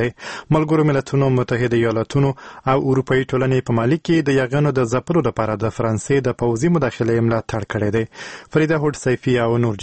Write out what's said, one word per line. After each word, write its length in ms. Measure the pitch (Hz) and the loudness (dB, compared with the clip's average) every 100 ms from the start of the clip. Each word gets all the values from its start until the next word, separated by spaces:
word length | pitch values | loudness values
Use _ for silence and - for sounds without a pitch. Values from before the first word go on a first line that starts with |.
دی. 80 | 117 - - - - | -4 -4 -14 -16 0
ملګرو 360 | 156 156 160 151 | 0 2 2 2
ملتونو، 380 | 139 - 139 135 | 0 0 0 2
متحده 480 | 127 120 120 123 117 | 2 0 0 0 2
ایالتونو 580 | 117 113 110 139 139 131 - - - | 2 0 -2 0 0 0 -12 -8 0
او 40 | 135 143 | 0 2
اروپایي 340 | 131 127 131 135 | 0 2 0 0
ټولنې 300 | 135 131 131 | 0 0 0
په 120 | - | 0
مالي 280 | 117 113 160 - | 0 2 0 0
کې 200 | 165 143 | 0 2
د 40 | 135 | 0
یاغیانو 300 | 131 139 147 | 0 0 0
د 200 | 131 120 | 2 0
ځپلو 340 | 127 - 170 120 | -2 0 0 0
لپاره 240 | - 110 107 | 0 -2 0
د 100 | 113 - | -4 -2
فرانسې 380 | 113 110 - 139 127 | -2 -2 0 0 0
د 40 | 117 | -2
پوځي 280 | 120 113 160 170 | -2 0 2 2
مداخلې 500 | 131 - 113 117 113 | 0 -2 0 2 2
ملاتړ 320 | 113 - 113 101 | 0 -2 -6 -4
کړی 160 | 117 104 110 | -2 0 0
دی. 100 | 113 - - - - | -4 -8 -16 -16 -4
فریده 260 | 156 151 156 | 0 2 0
هوډ 180 | 147 143 - | -2 -2 -2
سیفي 340 | 123 - 123 | -2 0 0
او 180 | 117 120 | 2 2
نور 180 | 117 101 | 0 -2